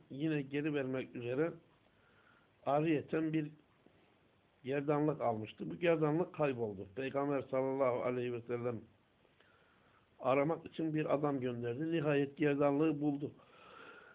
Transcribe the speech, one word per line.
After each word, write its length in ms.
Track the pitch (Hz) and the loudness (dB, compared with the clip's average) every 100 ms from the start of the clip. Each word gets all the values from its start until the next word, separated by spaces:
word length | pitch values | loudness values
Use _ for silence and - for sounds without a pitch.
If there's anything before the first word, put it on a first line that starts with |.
| - | -12
yine 320 | 131 160 151 | -4 -2 0
geri 320 | 135 143 151 | -2 -2 -2
vermek 420 | 147 131 131 117 123 | -2 -2 -4 -4 -8
üzere 360 | 120 127 165 170 - _ _ _ _ _ _ - _ _ - | -4 0 -2 -2 -18 _ _ _ _ _ _ -20 _ _ 0
ariyeten 680 | 143 160 147 - 160 160 | 2 4 2 0 -2 0
bir 180 | 156 151 - _ _ - _ _ _ _ _ _ _ | 0 -2 -8 _ _ -20 _ _ _ _ _ _ _
gerdanlık 580 | 127 143 143 147 151 139 | -4 -2 2 2 4 2
almıştı. 480 | 117 110 110 - 156 | 0 0 -4 -8 -8
Bu 60 | 165 | -2
gerdanlık 580 | 170 165 151 156 170 | 2 4 4 2 0
kayboldu. 540 | - 147 123 113 95 95 - | 0 0 0 -4 -4 -10 -6
Peygamber 460 | 135 139 143 139 | -4 -2 0 0
sallallahu 640 | 131 131 135 135 131 120 | 0 0 0 2 2 2
aleyhi 300 | 123 123 123 | 0 -2 -2
ve 80 | 120 | -4
sellem 400 | 120 120 123 113 - _ _ _ _ _ _ _ _ _ _ _ _ - | -4 -2 -2 -4 -10 _ _ _ _ _ _ _ _ _ _ _ _ -6
aramak 460 | 123 139 143 165 - | 2 4 4 0 -6
için 280 | - 160 | -4 -2
bir 200 | 151 147 | 0 2
adam 260 | 139 147 139 | 2 2 0
gönderdi. 520 | 127 120 120 120 160 | -2 -4 -4 -4 -2
Nihayet 460 | 165 151 143 139 143 | 0 2 2 2 2
gerdanlığı 640 | 147 143 143 143 160 147 | 2 4 4 4 2 2
buldu. 300 | 147 143 143 - - - - - - - - | 0 0 -4 -10 -20 -20 -20 -20 -18 -20 -20